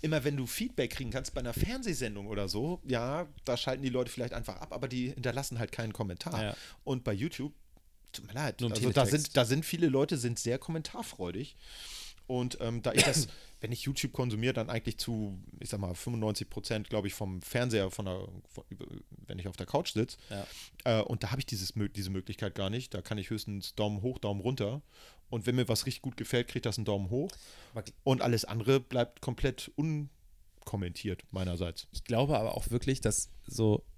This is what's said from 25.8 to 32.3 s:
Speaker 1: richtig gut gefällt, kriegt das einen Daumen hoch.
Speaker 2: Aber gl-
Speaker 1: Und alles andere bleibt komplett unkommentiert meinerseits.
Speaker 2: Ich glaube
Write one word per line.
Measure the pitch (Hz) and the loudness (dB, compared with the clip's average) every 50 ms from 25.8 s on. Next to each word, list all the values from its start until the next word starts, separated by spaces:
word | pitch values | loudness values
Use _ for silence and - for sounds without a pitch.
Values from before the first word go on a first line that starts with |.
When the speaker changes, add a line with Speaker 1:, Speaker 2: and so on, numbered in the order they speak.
| - | 2
Speaker 1:
richtig | 131 123 - | -2 -4 -2
gut | - 131 120 | -4 -6 -4
gefällt, | - 110 - - 120 123 - | -4 -4 2 2 2 2 2
kriegt | - 123 - | -2 -2 0
das | 120 104 - | 0 -2 0
einen | 107 | 0
Daumen | 110 104 101 98 90 | 2 2 2 2 0
hoch. | 110 127 151 196 - - - - - - - - | 0 0 0 -2 -4 -10 -18 -18 -20 -20 -20 -10
Speaker 2:
Aber | - 117 | -10 -10
gl- | 104 - - - - | -10 -10 -14 0 4
Speaker 1:
Und | 139 131 123 | 4 4 6
alles | - 120 117 110 - | 6 4 4 4 2
andere | - 104 113 107 117 135 135 | 0 -2 0 4 6 6 6
bleibt | 120 - 123 127 117 - - - | 6 2 2 2 2 2 0 -6
komplett | - - 120 - - 139 123 - - - - - 147 160 156 151 147 139 - _ - - - - - - _ - - | -4 -4 -2 2 2 0 0 0 -8 -8 -4 -2 0 0 0 -2 -4 -6 -10 _ -20 -20 -20 -20 -20 -20 _ -16 -8
unkommentiert | - - 104 95 87 87 - - 104 92 - - - | -4 -2 -2 -2 -2 -4 -4 -2 -2 -2 -2 -6 -8
meinerseits. | - 92 95 92 87 85 90 85 82 - - - | -4 -2 0 0 0 0 0 -2 -2 -6 -10 -8
Speaker 2:
Ich | - 113 - | -8 -8 -2
glaube | - 117 113 135 139 | 2 4 4 4 4